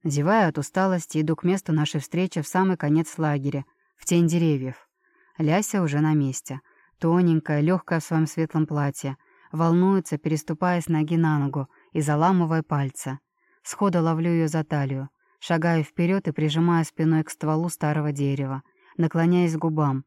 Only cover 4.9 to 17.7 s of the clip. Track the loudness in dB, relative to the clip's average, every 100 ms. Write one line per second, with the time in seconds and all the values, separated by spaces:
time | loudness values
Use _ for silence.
4.9 | _ _ _ _ -4 0 0 0 -2 0
5.9 | 2 2 2 0 -4 -10 -14 _ _ _
6.9 | _ 2 4 4 2 0 0 2 0 -2
7.9 | -4 -2 -2 0 -2 -4 -2 -2 -2 -4
8.9 | -4 -10 -10 _ _ _ -2 2 4 4
9.9 | 2 -2 -6 -2 -4 -4 -4 -2 -2 0
10.9 | -2 0 2 2 2 0 -4 -8 _ _
11.9 | -4 -2 2 2 2 2 -2 -2 -2 -4
12.9 | -6 -10 -12 _ _ _ _ -16 -2 0
13.9 | 2 0 0 0 2 2 -2 -2 -2 -2
14.9 | -4 -8 _ _ _ -2 0 2 0 0
15.9 | -2 0 0 -2 -2 0 2 2 2 0
16.9 | 0 2 2 0 -6 -2 -2 -2